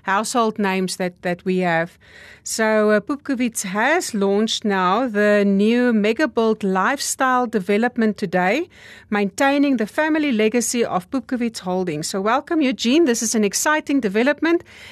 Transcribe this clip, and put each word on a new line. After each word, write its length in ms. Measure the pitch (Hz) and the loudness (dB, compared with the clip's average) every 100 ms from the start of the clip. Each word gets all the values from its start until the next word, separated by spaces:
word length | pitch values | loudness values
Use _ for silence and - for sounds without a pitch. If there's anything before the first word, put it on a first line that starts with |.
household 560 | - 196 220 247 226 220 | -2 -2 0 0 0 0
names 340 | 196 190 185 - | -2 0 -2 -4
that, 260 | 180 180 | -6 -4
that 220 | 180 175 | -6 -4
we 140 | 190 185 | -2 0
have. 400 | 180 165 170 - - - - - | 0 0 -2 -8 -20 -20 -20 -16
So, 460 | - - 220 220 214 | -8 -2 0 2 4
uh, 100 | 214 | 2
Pupkewitz 640 | 208 285 - 247 247 - | 0 -6 -4 -2 -2 -4
has 500 | 190 202 254 339 - | -6 -2 0 0 -2
launched 500 | 202 196 202 220 214 | -2 0 0 0 -2
now 440 | 214 190 180 208 262 | -2 0 2 0 0
the 360 | 202 208 208 | 2 2 4
new 480 | 202 196 214 240 247 | 4 2 2 2 2
Megabuild 680 | 220 208 233 302 233 226 220 | 2 2 0 0 0 0 0
Lifestyle 880 | 196 190 208 277 - - 262 254 247 | -2 0 0 -2 -4 -2 0 0 0
Development 680 | 226 180 208 240 240 220 202 | -2 0 0 0 0 -2 -2
today, 520 | 190 185 180 247 359 - - - - | -2 0 2 0 -4 -12 -20 -20 -6
maintaining 680 | 208 202 - 277 285 285 254 | -2 -2 0 2 2 2 0
the 100 | 214 | -2
family 420 | - 311 311 294 | -2 0 0 0
legacy 540 | 214 220 240 214 240 | 0 0 0 -2 -2
of 260 | 226 180 - | -2 -4 -4
Pupkewitz 480 | 269 - 247 233 233 | -8 -4 -4 -4 -6
Holdings. 500 | 180 185 180 151 156 | -4 -4 -2 -4 -6
So 120 | 196 | -4
welcome, 400 | 202 254 - 330 | 0 -2 0 0
Eugene. 460 | 262 220 226 302 320 | 0 0 2 4 4
This 160 | 233 | 2
is 120 | 220 | 0
an 80 | 220 | 0
exciting 560 | 202 - - 302 302 277 | 0 0 0 0 0 0
development. 640 | 226 208 262 294 320 339 - - - | 0 0 0 0 0 0 -2 -20 -20